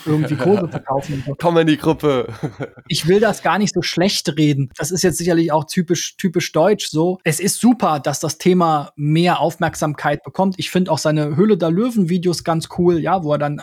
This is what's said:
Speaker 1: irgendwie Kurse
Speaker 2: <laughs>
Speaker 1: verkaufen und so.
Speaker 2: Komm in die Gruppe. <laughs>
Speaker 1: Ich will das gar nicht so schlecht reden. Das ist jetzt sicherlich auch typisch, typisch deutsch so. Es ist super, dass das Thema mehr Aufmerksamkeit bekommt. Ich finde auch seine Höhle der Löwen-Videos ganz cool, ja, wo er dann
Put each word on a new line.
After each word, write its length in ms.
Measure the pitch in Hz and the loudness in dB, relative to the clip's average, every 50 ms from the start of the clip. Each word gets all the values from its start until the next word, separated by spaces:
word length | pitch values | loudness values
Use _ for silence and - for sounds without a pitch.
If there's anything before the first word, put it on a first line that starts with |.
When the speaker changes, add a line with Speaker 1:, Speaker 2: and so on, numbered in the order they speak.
| - | -2
Speaker 1:
irgendwie 300 | 160 151 151 156 127 151 | -2 0 0 0 -2 -2
Kurse 320 | 139 131 180 202 196 180 151 | 0 2 2 2 2 0 -2
Speaker 2:
<laughs> 20 | |
Speaker 1:
verkaufen 440 | - 143 - - 135 135 135 - 147 | -6 -8 -6 -4 -4 -4 -4 -6 -8
und 120 | 139 127 | -8 -8
so. 100 | 143 139 - | -8 -6 -2
Speaker 2:
Komm 180 | - 175 170 165 | 0 2 4 4
in 100 | 165 160 | 4 4
die 100 | 151 - | 2 2
Gruppe. 560 | - 160 156 - - 151 139 127 113 - 110 - | 2 0 0 0 2 0 0 0 -2 -4 -8 -10
<laughs> 320 | - 131 110 - 139 - - - - - | -10 -10 -8 -10 -12 -12 -12 -14 -10 -6
Speaker 1:
Ich 160 | 156 - - 156 | -6 -2 2 2
will 120 | 190 208 | 2 4
das 240 | 226 214 190 - - | 4 2 0 0 -2
gar 160 | 175 165 190 | 0 0 0
nicht 160 | 214 - - | 0 0 -2
so 80 | 185 - | -2 -4
schlecht 520 | - - 165 180 202 - - - - 143 | -2 0 0 0 0 0 -2 -4 -4 0
reden. 360 | 151 156 147 143 135 139 120 - | 2 2 2 2 2 -2 -4 -6
Das 140 | - 160 143 | -8 -6 -4
ist 140 | 180 175 - | -2 0 0
jetzt 160 | 185 151 - | 0 0 0
sicherlich 320 | 170 180 170 170 165 160 | 0 0 2 2 2 2
auch 140 | 147 160 151 | 0 -2 -2
typisch, 520 | - - 190 170 - 175 160 - - - - | -2 -2 -2 0 0 0 -2 -4 -6 -8 -4
typisch 340 | - 190 165 175 160 - | -4 -2 -2 -2 -4 -2
deutsch 380 | - 156 160 196 214 202 - - | 0 2 2 2 2 0 -2 -4
so. 300 | - 156 165 180 185 - - | -2 0 0 0 -2 -2 -2
Es 160 | 165 151 - | -2 -2 0
ist 220 | 175 196 - - | 0 -2 0 2
super, 380 | - 233 254 - 214 175 156 143 | 4 4 4 4 2 0 0 0
dass 200 | 131 156 143 - | -2 -2 -4 -2
das 200 | - 156 - - | -4 -6 -6 0
Thema 540 | - 180 185 180 170 165 156 147 143 - - | 2 2 4 4 4 2 2 0 -2 -6 -8
mehr 460 | - 147 147 156 160 175 180 160 143 | -4 -2 0 2 4 4 2 2 2
Aufmerksamkeit 840 | 143 170 165 - 170 160 - - 170 156 143 - - 156 147 147 - | 0 -2 -2 -2 -4 -4 -2 -2 -4 -4 -4 -2 -2 -2 -2 -2 -6
bekommt. 320 | 147 - - 190 196 185 - | -8 -2 -2 0 0 0 -4
Ich 140 | - - | -4 -2
finde 180 | - 185 185 - | 0 0 0 0
auch 80 | 160 143 | 0 0
seine 320 | - 156 151 156 151 147 151 | 0 0 0 0 0 0 0
Höhle 220 | 131 202 214 214 165 | 2 2 4 2 2
der 140 | 175 160 | 2 0
Löwen-Videos 720 | 165 180 233 254 233 220 185 160 185 180 165 175 170 - - | 0 0 0 0 0 0 0 0 0 0 0 -2 -2 -2 -2
ganz 260 | - 165 160 160 - - - | -2 -2 -2 -2 -6 -2 0
cool, 220 | 175 175 175 165 | 2 2 2 2
ja, 240 | 139 156 180 190 165 | 0 0 0 0 0
wo 100 | 147 147 | 0 -2
er 40 | 143 | 0
dann 240 | 147 147 147 151 | -2 -2 -4 -6